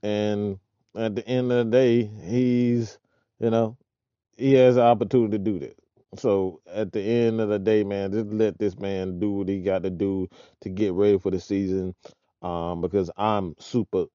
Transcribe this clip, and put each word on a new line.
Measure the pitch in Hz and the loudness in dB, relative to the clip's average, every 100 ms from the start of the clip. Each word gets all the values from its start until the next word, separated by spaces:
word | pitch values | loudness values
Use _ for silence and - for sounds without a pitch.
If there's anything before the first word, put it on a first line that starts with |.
And | 104 104 104 104 104 95 _ _ _ | -2 -2 0 -2 -4 -6 _ _ _
at | - 113 104 | -6 -4 -4
the | 107 | -4
end | 127 127 | -2 0
of | 123 117 | 0 2
the | 120 | 4
day, | 131 117 | 4 4
he's, | 107 107 82 120 127 123 123 120 113 - _ _ _ _ | 0 -6 -4 0 2 2 2 0 -2 -10 _ _ _ _
you | 113 | 0
know, | 113 113 123 _ _ _ _ _ _ | 0 0 -4 _ _ _ _ _ _
he | 135 | 4
has | 135 127 123 | 6 8 6
the | |
opportunity | 117 117 107 131 113 | 6 4 4 2 2
to | 104 | 0
do | 98 95 | -2 -4
that. | 65 - _ _ _ | -8 -14 _ _ _
So | 104 127 98 95 80 _ | -6 0 0 0 -6 _
at | 92 107 | -8 -6
the | 107 | -4
end | 101 120 117 113 | -2 2 2 0
of | 107 | -2
the | 104 | 0
day, | 98 107 | 2 2
man, | 101 101 98 | 2 -2 -2
just | 101 107 | -4 -4
let | 107 110 - | 0 0 0
this | 104 90 | -4 -4
man | 98 98 95 90 | -6 -4 -6 -4
do | 104 | -4
what | 101 95 | -4 -4
he | 98 | -4
got | 92 92 | -2 -2
to | 90 | -4
do | 90 98 95 92 - - _ | -4 -2 -2 -6 -10 -20 _
to | 104 | -12
get | 92 104 | -4 -2
ready | 87 104 101 | 2 2 4
for | 95 | 0
the | 92 | -4
season. | - 101 98 95 92 92 - _ _ _ | -4 -2 -2 -2 -4 -10 -20 _ _ _
Um, | 90 87 85 87 | -8 -6 -4 -4
because | 85 98 87 - | -2 -2 -2 -2
I'm | 104 107 92 73 | 0 0 -2 -10
super | - 127 101 92 87 | -6 -4 -2 -2 -4